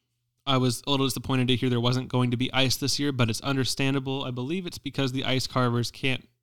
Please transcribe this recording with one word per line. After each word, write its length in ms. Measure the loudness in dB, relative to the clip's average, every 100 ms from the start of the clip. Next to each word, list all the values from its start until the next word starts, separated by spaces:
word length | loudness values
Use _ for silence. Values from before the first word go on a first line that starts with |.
| _ _ _ _ 0
I 120 | 2
was 240 | 2 0 0
a 40 |
little 160 | 2 2
disappointed 420 | 0 -2 0 2
to 80 | 2
hear 140 | 2
there 100 | 2
wasn't 280 | 2 0 0
going 220 | 0 2
to 40 | 0
be 160 | 0
ice 240 | 2 2 2
this 220 | -2 0
year, 140 | 0
but 180 | 0 0
it's 100 | 0
understandable. 840 | -2 0 0 0 0 0 -2 -4
I 60 | -4
believe 360 | -6 -4 -4 -6
it's 100 | -10
because 360 | -8 -2 -2
the 120 | 0
ice 220 | -2 -2 0
carvers 440 | 0 2 2 -2
can't 380 | -2 -2 -2 -8 _